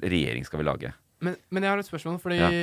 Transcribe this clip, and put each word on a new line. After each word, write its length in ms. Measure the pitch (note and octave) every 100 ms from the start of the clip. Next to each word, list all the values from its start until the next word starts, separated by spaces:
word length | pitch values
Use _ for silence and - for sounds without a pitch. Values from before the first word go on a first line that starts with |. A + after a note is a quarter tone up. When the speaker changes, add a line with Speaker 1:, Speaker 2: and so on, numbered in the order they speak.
Speaker 1:
regjering 420 | F#2 F2 C2 A#1 C2+
skal 140 | D#2
vi 60 | D2+
lage? 280 | C#2+ C2+ - _ _
Speaker 2:
Men, 140 | F3 F3+ _
men 120 | F#3+
jeg 60 | G3
har 80 | G3+
et 80 | G3+
spørsmål, 320 | D#3+ E3 F3
fordi, 180 | F3+ F3
Speaker 1:
Ja. 100 | F3 E3+